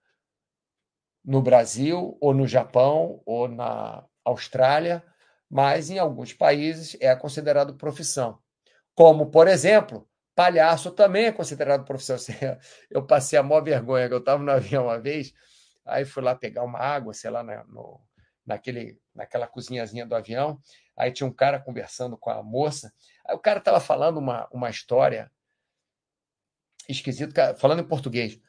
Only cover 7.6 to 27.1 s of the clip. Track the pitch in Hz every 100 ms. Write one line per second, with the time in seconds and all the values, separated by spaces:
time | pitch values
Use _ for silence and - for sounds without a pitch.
7.6 | 143 135 151 135 147 - 120 110 _ _
8.6 | _ _ _ - 165 156 147 160 170 175
9.6 | 160 214 - 110 - _ _ - 180 170
10.6 | 160 165 175 175 202 190 226 214 156 139
11.6 | 139 139 135 135 - 127 - - 135 -
12.6 | _ - _ 135 135 147 135 147 139 156
13.6 | 151 135 117 131 123 123 123 143 143 131
14.6 | 101 139 123 117 120 151 131 _ _ _
15.6 | _ _ - - 135 135 127 127 113 113
16.6 | 123 120 135 147 113 104 113 113 117 107
17.6 | 110 113 - - _ _ _ _ - 104
18.6 | - 120 113 - _ - - 120 120 -
19.6 | 113 123 113 113 117 117 110 117 147 143
20.6 | _ _ _ - 127 127 135 131 139 139
21.6 | 135 123 - - 123 113 - 110 107 120
22.6 | 151 139 110 _ _ _ - - - 202
23.6 | 196 196 - 139 151 160 135 120 113 123
24.6 | 120 110 - 123 139 113 110 _ _ _
25.6 | _ _ _ _ _ _ _ _ _ _
26.6 | _ - - 131 -